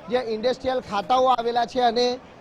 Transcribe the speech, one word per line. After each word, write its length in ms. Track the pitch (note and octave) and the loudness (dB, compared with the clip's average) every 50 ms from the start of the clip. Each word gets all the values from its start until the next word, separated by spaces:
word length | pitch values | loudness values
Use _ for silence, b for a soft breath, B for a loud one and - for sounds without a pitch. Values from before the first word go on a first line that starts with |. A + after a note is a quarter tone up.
| - F3+ | -6 -4
જે 100 | A#3 B3+ | -4 -2
ઇન્ડસ્ટ્રીયલ 640 | B3 A3+ A3 A3 A3 B3+ B3 - - B3+ B3+ B3+ | -2 -4 -4 -2 -2 -2 -2 -2 -2 -4 -4 -4
ખાતાઓ 440 | G3 - G#3 G3+ F#3+ E3+ B3+ C4 B3+ | -4 -4 -4 -4 0 2 2 4 4
આવેલા 420 | C4 B3 A#3+ A#3 A#3 A#3 A#3+ A#3 | 4 4 2 0 0 0 0 -2
છે 140 | A#3 - B3+ | -2 0 2
અને 380 | B3 A#3+ A3 A#3+ B3 B3 B3 B3+ - - - - | 2 2 2 2 0 0 -2 -4 -10 -16 -20 -14